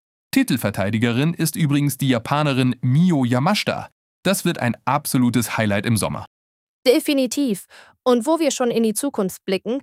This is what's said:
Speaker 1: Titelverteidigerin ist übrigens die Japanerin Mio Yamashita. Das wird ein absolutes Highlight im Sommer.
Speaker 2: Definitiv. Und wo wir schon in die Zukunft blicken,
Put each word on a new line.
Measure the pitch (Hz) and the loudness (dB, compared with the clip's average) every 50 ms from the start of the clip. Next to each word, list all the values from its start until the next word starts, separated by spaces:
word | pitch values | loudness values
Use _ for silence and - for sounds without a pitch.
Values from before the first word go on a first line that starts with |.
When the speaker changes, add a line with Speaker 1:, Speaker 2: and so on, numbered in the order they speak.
| _ _ _ _ _ _ | _ _ _ _ _ _
Speaker 1:
Titelverteidigerin | - 262 269 - - 123 - 208 - - 98 101 107 110 113 120 117 123 143 165 165 | 0 0 2 2 2 0 0 -2 -2 -2 -2 -2 0 0 0 0 2 2 0 0 0
ist | - 165 156 - | 0 -2 -2 -2
übrigens | - 165 139 143 147 143 143 - - | 0 0 0 2 2 0 0 -2 -2
die | 147 131 | 0 0
Japanerin | 127 113 117 - 143 147 151 147 135 127 131 127 123 - | 0 0 0 0 -2 0 0 0 2 2 2 0 0 0
Mio | - 127 123 151 175 185 170 139 127 | 0 2 2 4 4 4 4 2 2
Yamashita. | 117 123 123 139 180 214 202 - - 85 58 - - _ _ _ _ _ _ - | 2 2 2 2 0 0 0 -2 -2 -4 -4 -6 -12 _ _ _ _ _ _ -2
Das | 180 196 190 - | -2 -2 0 0
wird | 175 165 - | -2 -2 0
ein | - 120 110 - _ | -2 -2 -2 -2 _
absolutes | - 131 151 - - - 131 123 120 113 127 113 - - - | -2 -2 -2 -2 -2 0 2 2 2 2 0 0 -2 -2 -2
Highlight | 110 104 101 104 101 | 0 0 0 0 0
im | 113 117 98 | 0 0 0
Sommer. | 87 76 69 58 - - _ _ _ _ _ _ _ _ _ _ - | 0 -2 -4 -6 -10 -14 _ _ _ _ _ _ _ _ _ _ 2
Speaker 2:
Definitiv. | 254 247 320 - - 294 277 262 240 - 285 285 254 202 - - - - - - - _ _ - | 2 2 2 2 0 0 0 0 0 -2 -2 -2 -2 -2 -4 -6 -12 -20 -20 -20 -20 _ _ 0
Und | 254 247 247 220 | 2 2 2 2
wo | 294 320 311 | 0 0 0
wir | 330 277 | 0 0
schon | 247 - 254 240 - | 0 0 -2 -2 0
in | 226 233 | 0 0
die | 220 214 | 0 0
Zukunft | - - 285 - - 202 185 - - _ | -2 -4 -4 -4 -4 -4 -4 -6 -8 _
blicken, | - 190 185 - 196 240 277 | -4 -4 -4 -4 -4 -6 -6